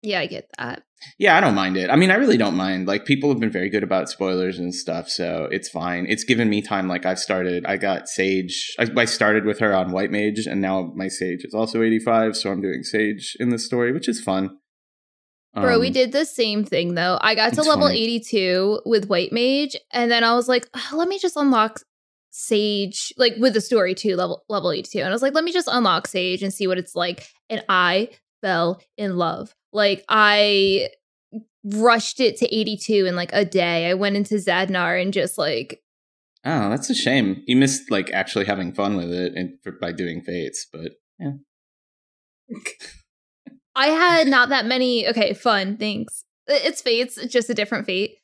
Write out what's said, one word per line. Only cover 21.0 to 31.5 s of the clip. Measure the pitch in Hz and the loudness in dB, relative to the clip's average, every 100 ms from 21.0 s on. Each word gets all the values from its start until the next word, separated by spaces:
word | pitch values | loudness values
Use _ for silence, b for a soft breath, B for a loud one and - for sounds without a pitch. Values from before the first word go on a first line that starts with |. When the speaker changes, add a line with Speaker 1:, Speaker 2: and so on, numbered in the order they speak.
| 349 | -2
Speaker 1:
me | 392 | 0
just | 370 302 | -2 0
unlock | 285 240 220 220 _ _ _ _ _ | 2 4 2 -2 _ _ _ _ _
Sage," | - - 214 208 208 196 - - - | -12 0 0 2 0 -4 -6 -10 0
like, | 240 190 | 0 4
with | 254 220 | 2 2
the | |
story | - 226 185 185 | 2 2 2 0
too, | 214 180 | -2 0
level, | 180 - _ | -2 -4 _
level | 208 175 | -4 -2
eighty-two. | 156 - - | -4 -4 -4
And | 185 | -2
I | |
was | 226 | 0
like, | 269 | 0
"Let | 302 330 | 0 0
me | |
just | 359 - | -2 0
unlock | 247 226 165 - | 2 2 2 0
Sage | 190 185 180 | -4 -2 -2
and | 190 | -4
see | 190 190 | -4 -2
what | 185 | -2
it's | 175 - | -4 -4
like." | 175 175 B B _ | -4 -6 B B _
And | 220 - | -10 0
I | 185 180 185 233 b _ _ | 2 4 2 -2 b _ _
fell | 196 170 170 185 _ - | -2 0 0 -2 _ -8
in | 208 180 | -4 -2
love. | 170 165 214 _ _ | -2 -4 -10 _ _
Like, | 214 202 196 - | 0 2 2 0
I | 220 208 208 208 202 196 190 - - _ _ _ 220 220 | 4 6 6 4 4 4 2 0 -8 _ _ _ -16 -16